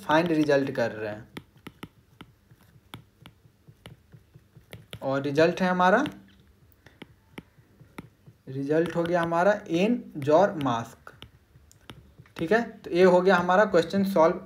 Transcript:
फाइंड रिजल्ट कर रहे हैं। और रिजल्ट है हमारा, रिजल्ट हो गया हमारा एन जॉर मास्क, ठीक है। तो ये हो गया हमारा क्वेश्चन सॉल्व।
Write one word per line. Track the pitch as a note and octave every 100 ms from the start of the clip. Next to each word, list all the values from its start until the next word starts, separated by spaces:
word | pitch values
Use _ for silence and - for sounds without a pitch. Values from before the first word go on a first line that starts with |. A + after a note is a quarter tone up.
फाइंड | - D#3 F3
रिजल्ट | D#3 C#3+ C#3 C3+
कर | B2+ A2+
रहे | G#2+ G#2+
हैं। | G#2+ - - - _ - - - _ _ _ - _ _ _ _ _ _ - - _ - _ _ _ - _ - - _ - _ - _ - _ - - -
और | C3+ C#3
रिजल्ट | C#3+ C#3+ E3+ F3
है | F#3
हमारा, | F3+ F3+ A3 D4+ - - _ _ _ _ _ - _ - _ _ - - _ _ _ - - - _ - _ -
रिजल्ट | C3+ C#3 D#3+ E3+ E3
हो |
गया | E3+ E3+
हमारा | - E3 F#3+ G#3 -
एन | E3 G#3 B3 - D#3
जॉर | C3+ D#3 G3 F3
मास्क, | C3+ A#2 A#2 - - - - _ _ _ _ _ - - - - - -
ठीक | E3
है। | A3 A3+ -
तो | -
ये | F3
हो | F#3 F3+
गया | F#3 F3+
हमारा | F3+ F#3
क्वेश्चन | G#3 F3 D#3+ G3
सॉल्व। | G3 D#3+ E3 F3+